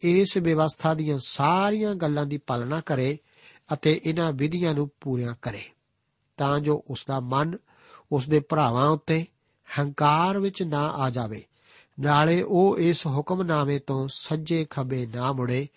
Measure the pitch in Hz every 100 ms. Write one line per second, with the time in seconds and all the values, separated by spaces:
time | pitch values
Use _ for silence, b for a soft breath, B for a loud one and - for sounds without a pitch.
0 | 175 180 196 196 165 156 156 - 160 160
1 | 151 143 - - 143 185 202 214 214 196
2 | 160 147 143 143 - 120 120 156 - 139
3 | 131 151 b b b b - 151 151 156
4 | 160 160 165 135 151 175 175 147 147 -
5 | 147 123 120 120 - 104 - _ _ _
6 | _ _ _ - 139 143 147 147 - 127
7 | - 135 123 131 156 175 b b b b
8 | - 147 135 151 147 156 139 120 143 156
9 | - 160 170 _ _ _ - - 143 143
10 | 147 156 175 196 196 190 175 147 151 -
11 | 131 123 113 107 - b b b b -
12 | 139 147 156 175 - 180 196 - 170 165
13 | 165 139 147 185 180 156 139 143 - 135
14 | 135 - - 156 156 165 156 - 131 131
15 | 120 120 127 135 123 127 143